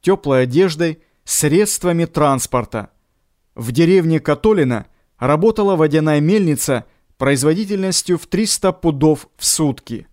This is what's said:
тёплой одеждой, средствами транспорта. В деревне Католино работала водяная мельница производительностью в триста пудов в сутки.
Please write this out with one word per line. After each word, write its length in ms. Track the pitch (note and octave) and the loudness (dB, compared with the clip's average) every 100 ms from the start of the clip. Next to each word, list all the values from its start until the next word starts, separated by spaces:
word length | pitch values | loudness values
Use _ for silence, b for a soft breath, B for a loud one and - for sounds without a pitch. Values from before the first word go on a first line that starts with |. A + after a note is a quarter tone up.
тёплой 420 | - G3 D3 C3 | 0 0 0 0
одеждой, 600 | B2+ C3 F#3 D#3 E3+ D#3 _ _ | 2 2 0 0 -4 -6 _ _
средствами 800 | - - D3+ D#3+ G#3 - F3+ E3+ E3 | -8 -2 2 2 0 -2 -2 -2 -2
транспорта. 840 | - D3 C3+ - B2 G#2+ A2+ G2+ _ _ _ _ _ _ | 0 0 0 -2 -4 -4 -10 -12 _ _ _ _ _ _
В 180 | - A#2 | -12 -6
деревне 480 | B2+ E3 F#3+ E3 D#3+ | 0 4 4 2 0
Католино 680 | - C#3+ A3 G#3+ C3+ A#2 - _ _ _ | 0 0 2 2 0 -2 -8 _ _ _
работала 580 | B2+ D#3 G#3+ A3 G3+ F3+ | -2 2 2 2 0 2
водяная 440 | D#3 D3+ D#3 D3 | 2 2 2 2
мельница 680 | D3+ G#3 F3+ D3 - B2+ - _ _ _ | 2 2 0 -2 -2 -4 -6 _ _ _
производительностью 1000 | C3+ C#3 C#3+ E3 G3+ G3+ F#3+ F3 - F3 | 0 2 2 0 -2 -4 -2 -4 -2 -4
в 100 | - | -2
триста 440 | F3 G#3+ - F#3+ | -4 -2 0 -2
пудов 580 | F3+ E3+ C#3+ D#3 D3+ - _ | 0 -2 2 2 2 -4 _
в 80 | - | -4
сутки. 600 | - D3+ B2+ - A#2 - | 0 -2 -2 -10 -14 -14